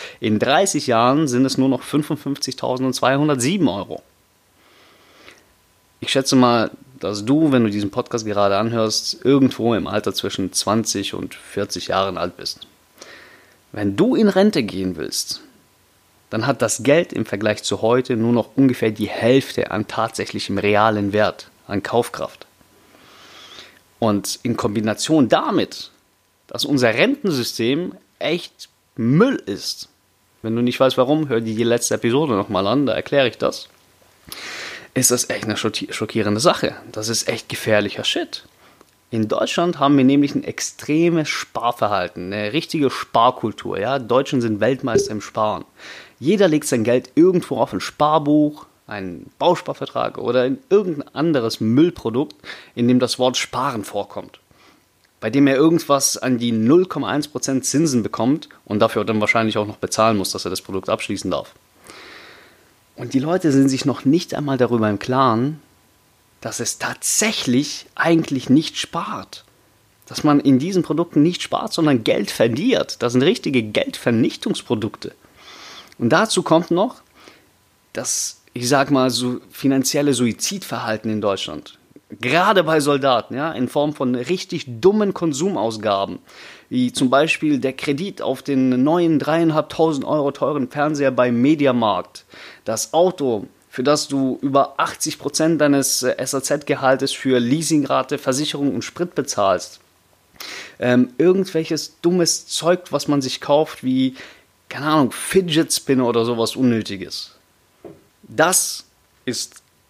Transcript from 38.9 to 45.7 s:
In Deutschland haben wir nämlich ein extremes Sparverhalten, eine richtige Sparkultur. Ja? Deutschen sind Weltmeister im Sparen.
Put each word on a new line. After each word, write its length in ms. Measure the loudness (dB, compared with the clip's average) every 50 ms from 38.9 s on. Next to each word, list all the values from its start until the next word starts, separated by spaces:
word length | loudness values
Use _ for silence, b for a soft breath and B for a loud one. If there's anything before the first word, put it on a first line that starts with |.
| _ _ _ _
In 180 | -2 -2 0
Deutschland 520 | 0 0 0 0 0 0 0 0 0 0 2
haben 180 | 4 4 6
wir 60 | 6 6
nämlich 320 | 6 6 4 4 2 0
ein 80 | -4 -6
extremes 840 | -6 -8 -8 -8 -10 -10 -10 -6 -2 0 2 2 2 2 0 0 -2
Sparverhalten, 1000 | -4 -6 -8 -8 -6 -4 -2 -2 0 0 0 0 0 0 -2 -4 -6 -8 -8 -6
eine 220 | -6 -4 -4 -4 -2
richtige 380 | -4 -4 -2 0 0 0 0
Sparkultur. 880 | 0 -2 -4 0 2 4 4 4 2 0 -4 -6 -6 -8 -8 -6 -6 -4
Ja? 180 | -4 -2 -4 -4
Deutschen 400 | -2 0 0 0 2 0 0 0
sind 180 | 0 0 0 0
Weltmeister 500 | 0 0 0 0 -2 0 0 0 0 -2
im 100 | -6 -10
Sparen. 440 | -10 -6 -4 -2 -2 -2 -2 -4 -8 -14